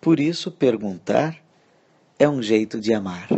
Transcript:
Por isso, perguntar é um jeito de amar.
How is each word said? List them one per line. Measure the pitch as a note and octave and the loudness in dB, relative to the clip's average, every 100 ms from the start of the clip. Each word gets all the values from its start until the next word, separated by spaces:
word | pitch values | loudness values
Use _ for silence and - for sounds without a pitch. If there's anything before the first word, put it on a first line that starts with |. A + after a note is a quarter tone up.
Por | - E3 | 2 2
isso, | D3 E3+ - | 2 -2 -8
perguntar | - C#3 A2+ G#2 F2+ - A2 D3+ D#3+ _ _ _ _ _ _ _ _ | 0 0 0 -4 -10 -2 0 0 -6 _ _ _ _ _ _ _ _
é | D3 | 2
um | C#3+ | 2
jeito | G#2+ A2 A2 A#2 | 0 0 0 -4
de | G#2+ | -2
amar. | A2 G2 F2+ - | 0 -2 -10 -4